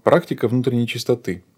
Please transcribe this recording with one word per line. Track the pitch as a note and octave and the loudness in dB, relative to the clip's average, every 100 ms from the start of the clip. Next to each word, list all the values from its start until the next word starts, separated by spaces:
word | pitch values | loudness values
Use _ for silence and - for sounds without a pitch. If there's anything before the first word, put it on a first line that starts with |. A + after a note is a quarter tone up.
Практика | - D3+ - C3+ A#2 | 4 4 2 -4 -2
внутренней | B2 B2+ A#2+ A#2 | 0 0 -2 -2
чистоты. | B2 - A#2+ - F2 - | -4 -2 -2 -4 -10 -12